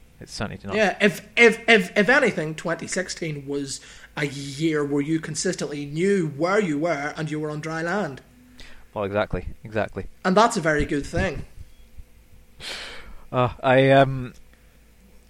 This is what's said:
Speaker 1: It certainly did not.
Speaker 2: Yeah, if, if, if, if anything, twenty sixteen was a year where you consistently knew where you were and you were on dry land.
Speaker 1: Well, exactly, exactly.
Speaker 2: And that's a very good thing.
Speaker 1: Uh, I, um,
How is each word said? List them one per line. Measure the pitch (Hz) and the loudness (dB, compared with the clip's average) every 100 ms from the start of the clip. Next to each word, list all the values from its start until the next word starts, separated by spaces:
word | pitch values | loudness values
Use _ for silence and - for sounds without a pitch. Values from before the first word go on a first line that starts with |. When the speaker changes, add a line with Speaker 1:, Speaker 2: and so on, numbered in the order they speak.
| - - | -18 -20
Speaker 1:
It | - | -14
certainly | - 101 98 | -8 -8 -8
did | 98 | -6
not. | 208 | 0
Speaker 2:
Yeah, | 208 - | 0 2
if, | 208 - - - | 0 0 -2 6
if, | 233 226 - | 6 6 4
if, | 226 180 - | 4 4 2
if | 202 | 4
anything, | 277 247 - 156 | 4 4 0 -4
twenty | 156 170 165 - | -6 -4 -6 -4
sixteen | - 185 - 165 147 135 | -6 -6 -6 -8 -8 -6
was | 143 139 131 - - - - | -6 -6 -8 -14 -20 -12 -4
a | 147 | -4
year | 135 139 135 160 151 | -4 -10 -2 0 0
where | 147 147 | 0 0
you | 143 160 | 0 -2
consistently | 160 151 190 165 147 147 143 | -2 -4 -4 -2 -4 -6 -6
knew | 151 190 202 160 135 | 0 2 2 0 0
where | 165 202 | 0 2
you | 190 147 | 2 0
were | 170 147 147 147 | 0 -2 -4 -4
and | 156 | -6
you | 151 | -4
were | 151 | -6
on | 151 | -6
dry | 156 160 | -6 -6
land. | 165 196 170 131 - - - - - - - | -2 -2 -4 -8 -16 -20 -20 -20 -20 -20 -12
Speaker 1:
Well, | 107 | -4
exactly, | 98 101 101 92 - - | -2 0 0 -4 -6 -12
exactly. | 113 107 98 - - - | -6 -4 -4 -4 -10 -4
Speaker 2:
And | 190 185 | 2 6
that's | 233 220 | 4 4
a | |
very | 160 147 | 0 0
good | 143 147 139 | 0 -2 -4
thing. | 165 185 139 - - - - - - - - - - - - - - - - - - - | -2 -2 -4 -10 -14 -18 -20 -20 -20 -20 -20 -20 -20 -20 -16 -14 -12 -12 -14 -14 -16 -4
Speaker 1:
Uh, | 127 123 - | 0 0 2
I, | 135 131 135 | 4 6 8
um, | 135 135 135 123 - - - - - _ _ - - - | 8 6 2 -8 -12 -20 -20 -20 -20 _ _ -20 -20 -4